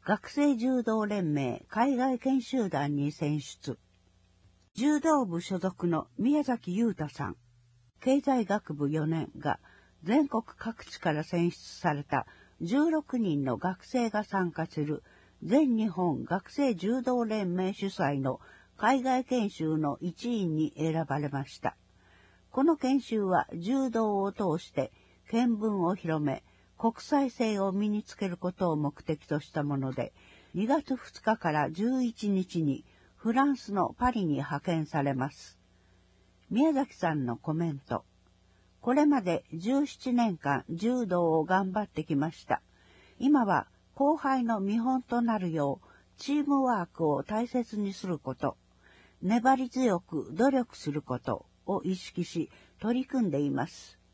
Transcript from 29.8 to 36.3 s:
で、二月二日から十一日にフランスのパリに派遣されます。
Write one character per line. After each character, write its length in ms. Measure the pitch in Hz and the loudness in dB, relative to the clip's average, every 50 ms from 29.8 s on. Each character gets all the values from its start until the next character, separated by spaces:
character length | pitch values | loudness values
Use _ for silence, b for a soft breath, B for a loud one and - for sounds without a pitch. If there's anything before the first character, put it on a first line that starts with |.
| 131 131 127 | -2 -4 -4
で、 220 | 131 120 - _ b b b b b b b b | -4 -6 -8 _ b b b b b b b b
二 120 | 170 202 | -4 0
月 300 | 220 277 311 285 - 269 | 2 2 0 0 -2 -6
二 240 | 240 - - - - | -6 -6 -14 -20 -6
日 160 | _ - 220 | _ -2 -2
か 160 | 220 - 175 151 | 0 0 0 2
ら 180 | 151 147 135 | 2 0 0
十 320 | 156 165 208 233 262 262 254 | -2 -2 -2 0 0 0 0
一 280 | 240 226 - - 208 | -2 -2 -2 -2 0
日 320 | 196 190 185 180 - 170 160 | 2 0 0 0 -2 -2 0
に 240 | 143 135 - - b b b b b b | 0 0 -2 -6 b b b b b b
フ 180 | b - 220 233 | b -2 0 2
ラ 100 | 254 269 | 4 4
ン 140 | 285 277 247 | 2 2 -2
ス 160 | - - 202 | -4 -6 -2
の 200 | 208 165 - - _ | 0 0 0 0 _
パ 140 | 247 254 247 | 0 0 2
リ 120 | 233 196 | 2 0
に 120 | 165 147 | 0 0
派 240 | 135 - - - 143 | 0 -2 -4 -6 -4
遣 260 | - - 170 160 156 | -2 0 0 0 0
さ 160 | - - 156 143 | -2 -2 0 0
れ 100 | 139 135 | 0 0
ま 180 | 131 127 147 | 0 -2 -4
す。 280 | - - - - - _ b b b b b b b b b b b b b b | -6 -10 -20 -20 -20 _ b b b b b b b b b b b b b b